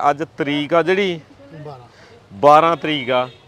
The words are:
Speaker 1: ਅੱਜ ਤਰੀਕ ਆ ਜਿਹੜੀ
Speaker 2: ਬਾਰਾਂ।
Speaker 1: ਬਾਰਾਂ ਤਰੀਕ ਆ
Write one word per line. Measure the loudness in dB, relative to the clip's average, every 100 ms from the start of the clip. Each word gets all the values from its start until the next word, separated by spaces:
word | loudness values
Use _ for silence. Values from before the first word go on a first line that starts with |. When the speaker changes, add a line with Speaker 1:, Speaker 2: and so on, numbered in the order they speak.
| -2
Speaker 1:
ਅੱਜ | -2 -6 -6
ਤਰੀਕ | -4 -4 0
ਆ | 0
ਜਿਹੜੀ | 2 0 -2 -6 -14 -20 -20 -20 -18
Speaker 2:
ਬਾਰਾਂ। | -18 -20 -20 -20 -20 -20
Speaker 1:
ਬਾਰਾਂ | 2 6 6 4 0
ਤਰੀਕ | -4 -4 -2
ਆ | -2 -4 -10